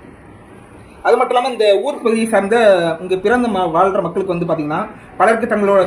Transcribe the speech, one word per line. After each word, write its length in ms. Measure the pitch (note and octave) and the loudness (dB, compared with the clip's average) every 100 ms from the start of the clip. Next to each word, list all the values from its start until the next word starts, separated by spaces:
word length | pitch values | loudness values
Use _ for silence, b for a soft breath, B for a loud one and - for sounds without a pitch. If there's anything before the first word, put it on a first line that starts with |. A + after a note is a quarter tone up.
| - - - - - - - - - - | -20 -20 -20 -20 -20 -20 -20 -20 -20 -6
அது 140 | F3+ A#3+ | 0 2
மட்டும் 200 | B3+ B3 | 2 0
இல்லாம 160 | C4 | -2
இந்த 280 | A3+ G#3 G3 | 0 2 2
ஊர் 180 | B3+ C#4+ | 0 -4
பகுதியை 240 | A3+ A3+ A3+ | -2 0 0
சார்ந்த 300 | G3+ G3 A#3 G#3+ F3+ E3 E3 | 0 2 4 4 4 2 -4
இங்க 160 | F3+ F#3 | -4 -2
பிறந்த 320 | G#3 B3 A#3 | 0 0 0
ம-, 220 | F#3+ F3 | -2 0
வாழ்ற 320 | E3 G3 G3+ | 0 0 0
மக்களுக்கு 360 | E3+ F#3+ F#3+ E3+ | -4 -4 -4 -4
வந்து 80 | E3 | -4
பாத்தீங்கன்னா 400 | D#3 D3 E3 G#3+ - B - | -4 -4 -6 -8 -12 B 0
பலருக்கு 300 | G3+ A3+ A3+ | 0 2 -2
தங்களோட 400 | G#3 G3 G3 | -2 2 2